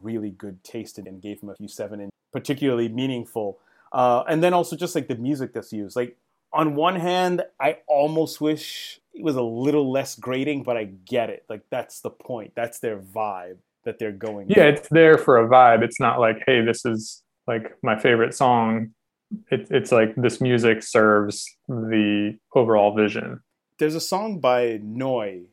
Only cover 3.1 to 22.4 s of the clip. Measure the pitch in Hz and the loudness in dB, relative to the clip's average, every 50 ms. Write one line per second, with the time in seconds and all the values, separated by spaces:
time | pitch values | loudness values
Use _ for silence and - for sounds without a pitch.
3.1 | 131 120 113 - - 113 107 101 95 - _ _ _ _ _ _ - 131 127 123 | -4 -6 -8 -8 -8 -8 -8 -8 -8 -12 _ _ _ _ _ _ -2 0 2 2
4.1 | 120 123 - - 160 160 165 180 180 175 170 - 170 147 175 170 - 160 131 - | 2 2 0 0 0 2 2 2 2 2 0 -2 -6 -8 -8 -6 -4 -6 -6 -6
5.1 | 127 113 120 131 151 135 131 120 - 113 98 - 110 107 101 95 - 123 123 123 | -8 -6 -4 -6 -4 -4 -6 -8 -8 -10 -12 -10 -10 -10 -10 -6 -6 -6 -6 -6
6.1 | - _ _ _ _ _ _ _ - 151 160 156 147 143 160 180 185 180 165 180 | -8 _ _ _ _ _ _ _ -2 -2 0 0 0 0 0 0 0 0 -2 -2
7.1 | 180 180 185 180 180 175 180 - _ - 135 147 160 - _ - 151 143 143 156 | 0 0 0 0 -2 -2 -4 -8 _ -4 -2 -2 -2 -4 _ -2 0 2 2 2
8.1 | 156 160 156 - - - 147 151 156 147 - - - - - - - - _ _ | 0 -2 -2 -2 -4 -4 -2 -2 -2 -4 -6 -12 -14 -14 -14 -16 -18 -20 _ _
9.1 | - 330 - 165 135 127 120 117 113 117 131 143 147 151 143 131 127 135 131 - | -16 -6 -4 -4 -2 -2 -4 -4 -4 -2 -2 0 2 2 0 0 -2 -2 -4 -6
10.1 | - - - 127 127 131 135 139 147 139 - 127 120 117 110 98 95 95 92 - | -10 -12 -8 -6 -4 -4 -4 -4 -4 -4 -4 -4 -4 -4 -6 -8 -12 -18 _ -4
11.1 | 123 120 113 110 101 - _ - 110 104 - _ - 127 113 - - - - - | -2 -2 -2 -4 -6 -12 _ -14 -16 -16 -12 _ -8 -8 -8 -10 -14 -14 -12 -12
12.1 | - - - - 131 113 104 92 - 120 117 117 - - - 117 107 98 95 95 | -14 -14 -14 -12 -12 -12 -12 -12 -8 -8 -8 -8 -8 -8 -8 -8 -8 -8 -12 -12
13.1 | 98 110 107 107 98 92 87 90 92 92 _ _ _ _ _ 117 107 - 117 107 | -8 -6 -6 -6 -6 -10 -12 -16 -18 -20 _ _ _ _ _ -10 -8 -6 -8 -8
14.1 | 101 98 113 110 104 104 98 - 202 208 165 147 147 151 - - 151 165 165 160 | -8 -8 -10 -10 -8 -8 -4 2 6 6 6 6 4 2 -2 2 4 6 8 8
15.1 | 156 143 156 - 131 117 117 113 127 127 127 120 117 110 113 113 - - 135 117 | 8 6 6 6 6 6 6 8 8 8 10 10 8 6 2 0 -2 -2 0 0
16.1 | 120 127 117 113 110 110 - - 131 120 113 117 113 - - 120 113 110 110 - | 2 2 2 0 0 0 0 2 2 4 2 2 0 0 -2 -4 -4 -4 -6 -10
17.1 | - - _ _ _ _ _ - 117 113 110 - - _ - 120 110 110 - 135 | -16 -20 _ _ _ _ _ -6 -6 -6 -6 -10 -12 _ -2 -2 0 2 4 4
18.1 | 120 113 113 123 - - 135 127 123 117 113 113 113 113 113 110 - _ _ _ | 4 4 2 0 0 0 2 4 4 4 2 0 0 -2 -4 -8 -12 _ _ _
19.1 | _ _ _ _ - - - _ 139 - - - - 131 - - 127 117 110 110 | _ _ _ _ -14 -14 -6 _ -4 -4 -2 -2 -2 -2 0 2 4 4 4 2
20.1 | 110 135 120 120 113 - 131 127 123 117 113 117 113 110 - - - 120 107 107 | 2 0 0 0 0 0 0 2 2 4 4 2 2 2 -2 0 2 4 4 6
21.1 | 104 104 104 104 101 - - - - _ _ - 135 117 110 110 113 110 107 104 | 4 4 2 -2 -6 -8 -12 -14 -18 _ _ -10 -8 -8 -4 -2 0 0 2 2
22.1 | 104 104 104 104 107 - | 0 -2 -2 -4 -8 -12